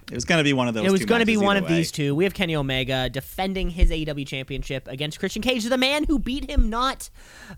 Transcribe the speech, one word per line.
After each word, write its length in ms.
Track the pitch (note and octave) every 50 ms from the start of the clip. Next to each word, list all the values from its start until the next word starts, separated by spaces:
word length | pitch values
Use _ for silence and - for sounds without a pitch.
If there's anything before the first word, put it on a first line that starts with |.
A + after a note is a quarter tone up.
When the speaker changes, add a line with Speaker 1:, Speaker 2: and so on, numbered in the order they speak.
| - -
Speaker 1:
it 60 | -
was 100 | A#2+ -
gonna 200 | - F3 D#3+ C#3+
be 80 | D3
one 160 | C#3 B2+ B2 A#2+
of 60 | A2+
those 120 | A2 G#2
Speaker 2:
It 60 | F#3+
was 80 | G3 F#3
Speaker 1:
two 60 | -
Speaker 2:
gonna 200 | G#3 A#3 A#3 A3+
be 60 | A3 A3
Speaker 1:
matches 100 | G#3 G3
Speaker 2:
one 120 | G3+ G3+
Speaker 1:
either 100 | G3 F3+
Speaker 2:
of 60 | E3+
these 180 | E3 E3+ D#3+ -
Speaker 1:
way. 40 | -
Speaker 2:
two. 180 | D#3+ C#3+ C#3+ C#3+
We 80 | D#3+ F#3+
have 80 | F#3+
Kenny 220 | - - F#3 E3 D#3
Omega 560 | D3 C3+ C3+ C3 C3 C3 C3 C3 B2+ B2+ B2
defending 600 | B2+ C3+ - - - F#3 F#3+ F#3+ F#3+ F#3+ F3+ F3
his 200 | E3 F3+ F3+ E3
A 60 | E3
E 80 | D#3+ D#3
W 200 | D3+ C#3+ C#3+ C3+
championship 600 | - C#3+ C3 C3 - C3+ C3 B2+ - C#3 C3 -
against 320 | - C3 C3+ D3 D3+ - -
Christian 240 | G3 F#3+ - G#3+
Cage, 220 | G#3 B3+ B3+ A#3+ G#3
the 120 | A#3 C4
man 280 | B3+ C4 C4+ D4 D4+ D#4
who 160 | - D4 A#3
beat 280 | - A#3+ B3+ C#4+ C4+ C#4
him 220 | C#4+ C4 A#3 G#3+
not, 400 | A3 A#3+ B3+ C4+ B3 - - - - - - - - - - - E3+